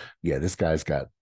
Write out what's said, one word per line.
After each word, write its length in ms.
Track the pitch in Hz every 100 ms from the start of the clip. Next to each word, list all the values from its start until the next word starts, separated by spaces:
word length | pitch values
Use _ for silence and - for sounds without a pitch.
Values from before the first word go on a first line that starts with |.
| - -
yeah, 160 | 82 67
this 180 | 87 -
guy's 280 | 82 80
got, 240 | - 71 - _